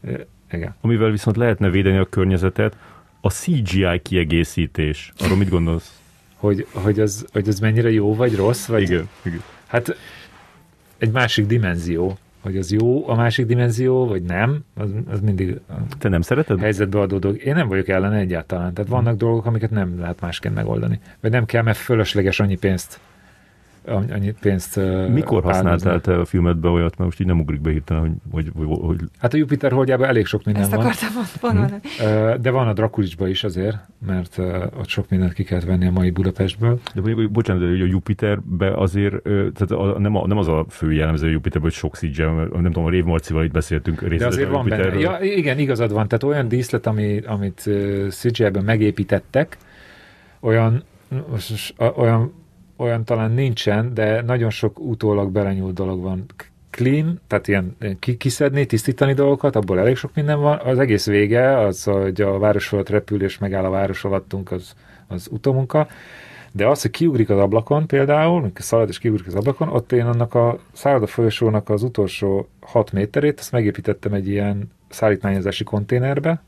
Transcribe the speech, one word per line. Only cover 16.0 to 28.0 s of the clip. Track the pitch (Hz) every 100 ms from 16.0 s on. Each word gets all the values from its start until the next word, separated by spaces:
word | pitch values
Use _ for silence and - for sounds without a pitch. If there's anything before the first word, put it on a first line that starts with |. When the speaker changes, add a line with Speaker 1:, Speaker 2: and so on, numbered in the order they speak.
| 107
Speaker 2:
nem | 90
szereted? | 85 131 160 98
Speaker 1:
helyzetbe | 104 101 101 101
adódó. | 98 98 95
Én | 101 - 151
nem | 117
vagyok | 95 92
ellene | 95 98 107
egyáltalán. | 95 85 82 90 87
Tehát | 90 101
vannak | 123 117
Speaker 2:
Hmm. | 110
Speaker 1:
dolgok, | 117 117 113
amiket | 113 110
nem | 110 92 87
lehet | 87 87
másként | 87 - - 52
megoldani. | 53 55 57 78 - -
Vagy | 110
nem | 123 113
kell, | 117
mert | 113 104
fölösleges | - 120 101 101 95 90
annyi | 101 92
pénzt | 98 90 - - _ _ - _ _ _ _ _ -
annyi-, | 104 101
annyi | 104 101 107
pénzt, | 104 95 - -
ö, | 95 92 92
Speaker 2:
Mikor | 120 - 107
használtál | 87 95 90
Speaker 1:
áldoznak. | 87 90 87
Speaker 2:
te | - 87
a | 87
filmedbe | 95 87 85 85
olyat? | 87 85 -
Mert | 90
most | 85
így | 90
nem | 87
ugrik | 76 76
be | 78
hirtelen, | 78 - 80